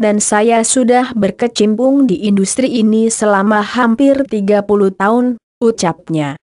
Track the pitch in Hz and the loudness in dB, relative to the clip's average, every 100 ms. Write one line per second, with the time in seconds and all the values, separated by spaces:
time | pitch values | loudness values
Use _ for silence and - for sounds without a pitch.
0 | 214 208 - 214 226 233 226 262 240 247 | 0 0 0 0 2 0 0 0 2 2
1 | 254 240 196 196 240 233 208 214 254 277 | 0 -2 -4 -2 -4 0 0 2 2 2
2 | 262 170 202 202 196 - 262 247 214 220 | 2 0 0 0 0 -2 -2 0 0 2
3 | 226 220 214 202 202 214 208 233 240 226 | 0 0 0 0 2 0 -2 -2 0 2
4 | 277 269 269 214 196 208 202 202 196 190 | 2 2 -2 -4 0 0 0 0 0 0
5 | 196 240 247 240 _ - 233 226 180 - | -2 0 0 -4 _ -4 -2 0 -2 -4
6 | - 160 143 139 | -4 -4 -4 -8